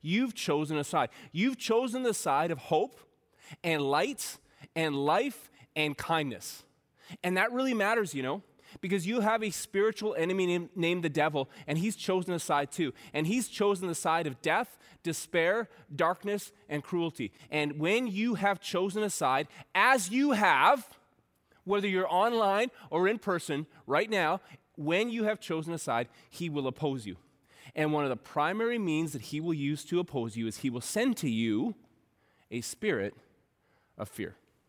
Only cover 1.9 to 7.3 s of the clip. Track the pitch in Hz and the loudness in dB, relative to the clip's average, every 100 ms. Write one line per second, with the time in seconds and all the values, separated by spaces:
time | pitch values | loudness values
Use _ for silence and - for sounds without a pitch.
1.9 | 247 247 208 - 139 165 156 - 170 247 | -2 -2 -2 0 2 0 -2 0 0 0
2.9 | - - _ _ _ - - 170 156 143 | -6 -20 _ _ _ -20 -6 -2 0 2
3.9 | 143 220 262 - - _ _ - - 160 | 2 0 -4 -10 -12 _ _ -10 -2 -2
4.9 | 139 143 180 269 - - _ - - 151 | 0 2 2 2 -6 -18 _ -12 -4 -2
5.9 | 143 - 165 147 110 - - - _ _ | -2 -2 0 -2 -6 -12 -14 -20 _ _
6.9 | _ - 170 180 | _ -20 -8 -2